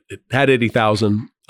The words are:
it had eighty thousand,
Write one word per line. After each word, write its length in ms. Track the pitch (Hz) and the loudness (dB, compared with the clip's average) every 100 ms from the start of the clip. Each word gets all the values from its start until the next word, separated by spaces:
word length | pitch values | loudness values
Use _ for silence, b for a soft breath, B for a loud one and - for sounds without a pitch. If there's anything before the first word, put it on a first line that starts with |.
| _ | _
it 120 | 101 _ | -20 _
had 180 | 127 139 | 0 2
eighty 220 | 131 113 | 2 2
thousand, 580 | 123 110 104 107 104 123 _ _ | 0 0 0 0 -2 -4 _ _